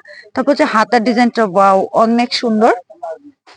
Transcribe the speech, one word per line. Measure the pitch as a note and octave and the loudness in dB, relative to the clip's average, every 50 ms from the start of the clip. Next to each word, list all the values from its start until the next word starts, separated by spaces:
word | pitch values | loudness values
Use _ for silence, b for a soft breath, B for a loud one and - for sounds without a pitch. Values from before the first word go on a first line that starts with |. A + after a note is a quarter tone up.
| B B B B B B - | B B B B B B -8
তারপর | - G#3+ C#4 | -6 -2 -2
হচ্ছে | D4 - D4+ - - | 0 0 0 0 0
হাতার | A#3+ G#3+ - B3 A#3+ G#3 | -2 0 2 0 0 0
ডিজাইনটা, | B3 A3 A#3+ B3 A#3 - A#3 A3 G3 E3+ | 0 0 0 0 0 0 -2 -2 0 2
ওয়াও, | G3 G3 G3 F#3+ F#3+ - - - F3+ A3+ | 2 2 4 2 2 0 -2 0 0 0
অনেক | A3 A#3 A#3+ A#3+ A#3+ - - | 2 2 0 -2 -2 -4 -6
সুন্দর। | - A#3 A3 G#3+ A3 C#4 A#4+ - - _ - - - E4 - - C#4+ D4 _ _ _ - - | -4 -2 0 2 2 0 0 -2 -6 _ -20 -16 -14 -14 -14 -16 _ -20 _ _ _ -20 -20